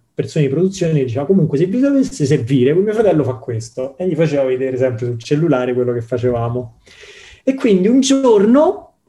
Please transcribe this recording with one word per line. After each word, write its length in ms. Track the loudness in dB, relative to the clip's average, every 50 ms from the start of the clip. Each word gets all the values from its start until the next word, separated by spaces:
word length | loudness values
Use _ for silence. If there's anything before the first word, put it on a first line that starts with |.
| _ _ -8
persone 340 | -8 -8 -4 -2 -2 0
di 40 | 0
produzione 480 | 0 0 0 -2 -2 -2 -2 0 0 0
e 60 | -2
diceva: 200 | -2 -4 -6 -2
"Comunque, 320 | 0 2 2 2 0 0
se 80 | 0 0
vi 120 | 0 0 0
dovesse 460 | 0 2 2 0 0 -2 -2 -4 0
servire, 480 | 0 0 0 0 0 0 2 2 2 2
mio 180 | 2 0 0
fratello 320 | 0 2 2 2 2 2 0
fa 120 | -2 -4
questo", 600 | -6 -8 -8 -8 -8 -8 -10 -10 -10 -10 -10 -8
e 80 | -6 -4 -2
gli 60 | 0
faceva 280 | 0 0 0 2 0 0
vedere 320 | 0 0 -2 -2 -4 -2
sempre 300 | -2 -2 -2 -2 -4 -6
sul 160 | -6 -6 -8 -4
cellulare 500 | -4 -2 0 2 2 0 0 0 -2 -2
quello 200 | -2 -2 -2 -2
che 80 | -4
facevamo. 800 | -6 -6 -6 -2 -2 -2 -2 -2 -4 -4 -4 -6 -8 -10 _ _ _ -20 -20 -20 -20 -20 -20 -20 -20 -20 -16 _ -4
E 100 | -4 -2
quindi 340 | 0 2 2 2 4 4
un 140 | 4 2 2
giorno 800 | 4 2 2 2 4 4 4 4 4 4 4 4 4 2 0 -4 -10 -20 _ _ _